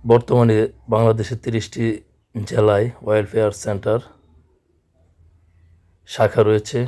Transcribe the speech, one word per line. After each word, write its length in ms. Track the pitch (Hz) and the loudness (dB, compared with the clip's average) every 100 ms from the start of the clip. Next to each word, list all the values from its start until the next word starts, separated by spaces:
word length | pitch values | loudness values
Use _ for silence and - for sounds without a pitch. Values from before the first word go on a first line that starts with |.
বর্তমানে 540 | 117 120 120 123 117 107 110 - - | 4 2 4 2 4 2 0 -6 -4
বাংলাদেশের 460 | 110 113 110 104 113 | 2 2 2 -2 -6
তিরিশটি 420 | - 113 104 - 113 107 _ _ _ 117 | -6 -6 -6 -4 -4 -4 _ _ _ -12
জেলায় 520 | 104 120 107 101 117 - | -6 0 2 2 0 -6
ওয়েলফেয়ার 480 | 110 107 101 113 107 101 | -2 -2 0 -2 -2 -4
সেন্টার 360 | - 101 101 113 - _ _ _ _ _ _ _ _ _ _ _ _ _ _ _ _ _ _ _ _ | -8 -6 -2 -4 -4 _ _ _ _ _ _ _ _ _ _ _ _ _ _ _ _ _ _ _ _
শাখা 320 | - 110 117 | -2 0 2
রয়েছে। 360 | 107 107 - 123 | 2 2 -2 -6